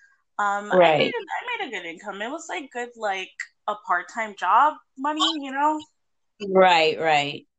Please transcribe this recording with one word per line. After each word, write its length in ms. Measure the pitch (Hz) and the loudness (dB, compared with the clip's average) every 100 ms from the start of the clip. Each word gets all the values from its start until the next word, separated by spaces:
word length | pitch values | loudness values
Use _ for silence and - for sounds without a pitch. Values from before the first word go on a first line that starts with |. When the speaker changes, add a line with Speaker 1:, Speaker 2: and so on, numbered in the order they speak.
| _ _ _ - | _ _ _ -2
Speaker 1:
Um, 340 | 202 202 208 | -2 -2 2
I 40 | 185 | 6
Speaker 2:
Right. 220 | 170 151 | 6 6
Speaker 1:
made, 140 | 151 | 0
I 440 | 480 403 - 494 466 | -2 -8 -10 -8 -8
made 100 | 330 | -8
a 20 | |
good 160 | 196 170 | -8 -10
income. 360 | 170 202 196 | -12 -12 -10
It 80 | 220 | -8
was, 160 | 311 - | -10 -10
like, 220 | 359 269 | -12 -10
good, 180 | 240 240 240 | -10 -12 -6
like, 340 | 214 190 180 - - _ - | -6 -6 -8 -14 -16 _ -8
a 80 | 208 - | -8 -2
part-time 480 | 180 175 240 220 196 | -2 -2 -8 -8 -6
job 380 | 180 220 294 294 _ - | 2 4 4 0 _ -8
money, 440 | 285 311 320 311 | -6 -2 -2 -2
you 100 | 277 | -6
know? 280 | 269 294 311 - _ _ _ _ _ 202 | -2 0 -2 -8 _ _ _ _ _ 0
Speaker 2:
Right, 500 | 190 185 170 156 151 | 4 6 6 4 2
right. 480 | 165 147 143 147 _ | 2 2 0 -8 _